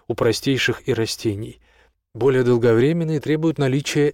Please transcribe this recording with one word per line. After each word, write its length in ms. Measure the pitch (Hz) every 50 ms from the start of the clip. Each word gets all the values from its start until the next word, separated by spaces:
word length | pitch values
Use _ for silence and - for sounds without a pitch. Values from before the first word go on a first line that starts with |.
| _
у 80 | - 117
простейших 720 | - 127 117 107 - - 139 135 120 - - 110 - -
и 60 | 135 120
растений. 640 | 113 113 107 - - - 110 101 101 113 120 120 _ _ _ _ _ _ _ _ _ _ _ -
Более 280 | 113 123 139 131 127 123
долговременные 760 | 120 123 117 113 120 113 113 127 151 170 175 165 156 160 143
требуют 380 | - 135 156 156 160 165 151
наличия 560 | - 139 127 131 147 - - - 151 147 147